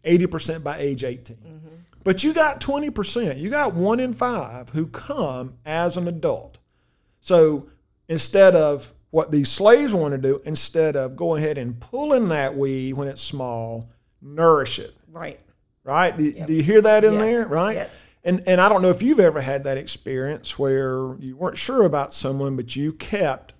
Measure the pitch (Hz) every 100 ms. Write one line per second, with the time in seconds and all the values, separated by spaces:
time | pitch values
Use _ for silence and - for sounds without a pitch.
0 | - 170 175 160 160 160 151 151 143 131
1 | 127 123 120 117 165 156 156 165 _ _
2 | 190 190 302 320 311 277 - 285 294 214
3 | 190 240 208 131 180 285 269 170 190 233
4 | 254 233 247 226 117 120 120 156 160 -
5 | - 285 160 127 127 - 151 160 175 175
6 | 175 170 165 104 - - _ _ _ _
7 | _ _ - 180 156 147 - _ _ _
8 | - 160 - 196 190 175 151 143 - _
9 | _ 156 156 151 139 - 202 240 285 196
10 | 151 135 135 143 151 156 - 165 156 139
11 | 131 135 175 156 151 139 123 120 - 247
12 | 302 262 202 151 135 139 139 131 131 135
13 | 139 139 - 139 127 117 113 113 117 _
14 | _ _ 139 147 165 151 127 - - -
15 | _ 165 156 135 _ _ _ _ - 147
16 | 175 165 151 - 156 160 151 214 214 214
17 | 214 208 220 240 220 151 196 220 - -
18 | _ _ 175 180 180 180 196 202 185 180
19 | 240 294 175 151 131 139 139 135 - -
20 | - 131 135 151 - - 139 135 131 131
21 | 131 135 131 131 175 - - 262 185 147
22 | 139 - 131 139 139 135 120 131 151 156
23 | - 208 160 127 -